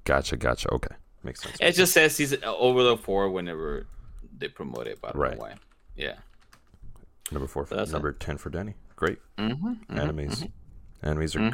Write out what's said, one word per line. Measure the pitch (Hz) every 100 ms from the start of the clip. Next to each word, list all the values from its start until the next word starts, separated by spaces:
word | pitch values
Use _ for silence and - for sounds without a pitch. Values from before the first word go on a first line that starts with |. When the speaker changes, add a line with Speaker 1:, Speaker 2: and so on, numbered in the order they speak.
Speaker 1:
Gotcha, | - 67 - 62
gotcha. | 60 60 -
Okay. | 62 - - - -
Makes | - -
sense. | - -
Speaker 2:
It | 170
just | 175 180
says | 170 156 151
season, | 143 135
uh, | 107 95
Overlord | 127 127 123 113
four | - 98 98
whenever | 92 87 80 78 71 - - - - - 67
they | 71
promote | - 71 60 58
it, | 52
but | 58
I |
don't | 67
Speaker 1:
Right. | 65 -
Speaker 2:
know |
why. | 53 - - _ -
Yeah. | - 69 - - - - - _ - - - - _ -
Speaker 1:
Number | 73 67
four, | 71 71
Speaker 2:
So | 101
that's | 104
Speaker 1:
number | 78 73
Speaker 2:
it. | 71
Speaker 1:
ten | - 71
for | 73
Danny. | 78 104 - - -
Great. | 80 - - -
Speaker 2:
Mm-hmm, | 107 139 214
mm-hmm, | 226 - 160
Speaker 1:
Animes. | 151 151 147 -
Speaker 2:
mm-hmm. | 160 - - - - - -
Speaker 1:
Animes | 76 80 73
are |
Speaker 2:
Mm-hmm. | 110